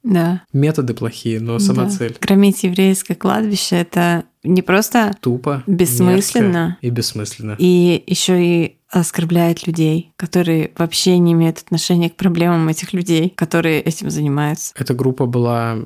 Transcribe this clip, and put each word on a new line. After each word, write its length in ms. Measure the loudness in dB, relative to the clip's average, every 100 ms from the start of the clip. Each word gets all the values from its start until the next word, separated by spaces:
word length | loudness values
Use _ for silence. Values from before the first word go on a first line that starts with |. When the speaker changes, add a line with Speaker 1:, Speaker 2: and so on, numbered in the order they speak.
Speaker 1:
Да. 380 | -2 0 0 -2 -4
Speaker 2:
Методы 440 | 0 0 0 -2 -4
плохие, 440 | -6 -6 -6 -4
но 200 | -4 -2
сама 240 | 0 2
Speaker 1:
Да. 60 | 0
Speaker 2:
цель. 260 | -2 -6 -4
Speaker 1:
Громить 440 | 2 4 4 2
еврейское 500 | -2 2 2 2 -2 -4
кладбище — 600 | -2 0 -2 -4 -2 -2
это 460 | -2 0 0 0 -4 _
не 200 | 0 0
просто 520 | 2 0 2 0 0 -2
Speaker 2:
Тупо, 420 | -2 -2 -2 -4 -2
Speaker 1:
бессмысленно, 960 | 2 2 4 4 4 2 0 2 2 -2
Speaker 2:
мерзко 80 | -4
и 80 | -4
бессмысленно. 680 | -2 -4 -6 -10 -10 -10 0
Speaker 1:
и 440 | 4 6 4 2 -2
ещё 280 | -2 0 2
и 400 | 2 2 0 -6 _
оскорбляет 800 | -2 -2 -2 -2 0 2 0 -4
людей, 440 | -2 0 0 -4 -10
которые 560 | -4 -2 0 0 -2 -4
вообще 440 | -4 0 2 4
не 140 | 4
имеют 260 | 4 2 -2
отношения 500 | -4 -4 0 0 0
к 60 | 0
проблемам 520 | 0 2 2 2 0
этих 240 | -2 -4
людей, 400 | -6 -2 0 0 -2
которые 460 | -2 0 0 0
этим 280 | -2 -4 -6
занимаются. 640 | -4 -2 -2 -2 -4 -8 -8
Speaker 2:
Эта 200 | -4 -2
группа 320 | -2 -2 -2
была 500 | 0 0 -2 -2 -6